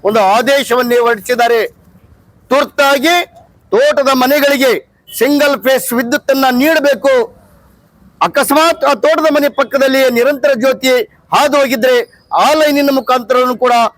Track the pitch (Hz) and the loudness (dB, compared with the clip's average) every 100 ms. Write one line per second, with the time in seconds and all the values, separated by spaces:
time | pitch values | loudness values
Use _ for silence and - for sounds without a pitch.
0 | 190 220 190 214 240 277 262 240 247 240 | 0 0 2 2 2 0 0 -2 0 0
1 | 233 226 185 240 233 233 202 - - - | 0 -2 -4 -2 0 0 -2 -8 -20 -20
2 | _ _ _ _ _ 269 285 - 277 277 | _ _ _ _ _ -2 -2 0 0 2
3 | 294 349 - - _ _ _ 202 294 294 | 2 0 -2 -12 _ _ _ 0 0 0
4 | 269 269 254 294 277 277 262 185 - _ | 0 0 0 0 0 0 0 -2 -6 _
5 | _ - 240 294 285 269 208 269 - 240 | _ -4 -2 0 0 0 0 -2 -2 -4
6 | 240 277 - 269 262 247 285 320 285 269 | -2 -4 -2 0 0 0 0 2 0 0
7 | 277 262 226 - _ - _ _ _ _ | 0 0 -2 -8 _ -20 _ _ _ _
8 | - _ - 285 233 277 320 320 277 277 | -20 _ -2 -2 0 2 0 0 -2 0
9 | - 330 311 294 285 - 254 269 269 269 | 0 0 0 0 -2 -2 -4 0 0 2
10 | 262 240 247 285 294 262 262 254 262 254 | 0 0 0 0 -2 0 -2 -2 0 0
11 | 226 _ _ 175 285 285 277 247 254 247 | -2 _ _ 0 0 0 0 0 0 0
12 | - _ _ 151 220 311 302 285 277 269 | -2 _ _ 0 0 2 2 0 0 -2
13 | 254 254 220 254 254 247 247 240 226 | -2 -4 0 -2 0 -2 0 0 0